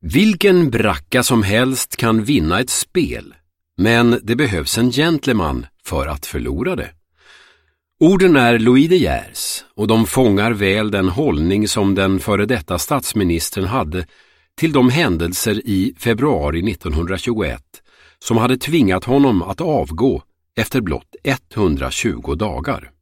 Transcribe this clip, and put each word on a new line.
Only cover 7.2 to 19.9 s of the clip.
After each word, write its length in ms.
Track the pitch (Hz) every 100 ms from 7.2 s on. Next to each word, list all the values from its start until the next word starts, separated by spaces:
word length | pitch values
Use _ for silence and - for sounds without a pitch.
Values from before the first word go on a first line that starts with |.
| _ - _ _ _ _ _ _
Orden 360 | 156 190 185 147
är 220 | 120 117
Louis 300 | 113 127 160
De 80 | 180
Geers, 680 | 98 62 - - - - -
och 140 | - 107
de 180 | 113 110
fångar 460 | 131 127 101 110
väl 380 | 110 98 101 107
den 180 | 101 95
hållning 600 | 90 151 78 82 98 107
som 260 | - 98
den 260 | 95 95 95
före 260 | - 101 104
detta 320 | 120 - 87
statsministern 880 | - 143 - 110 92 82 - -
hade 420 | 95 127 82 87 85 _ _ _ _
till 180 | - 160
de 180 | 143 127
händelser 760 | 135 151 85 85 - 113 104 -
i 280 | 95 101 -
februari 640 | 120 113 143 101 73 80
nittonhundratjugoett 1200 | 98 98 - 76 85 95 - 110 82 60 _ - _ _ _ _
som 180 | - 120
hade 200 | 120 131
tvingat 480 | - 165 104 92
honom 380 | 110 135 139 101
att 180 | 85 98
avgå 600 | 170 143 73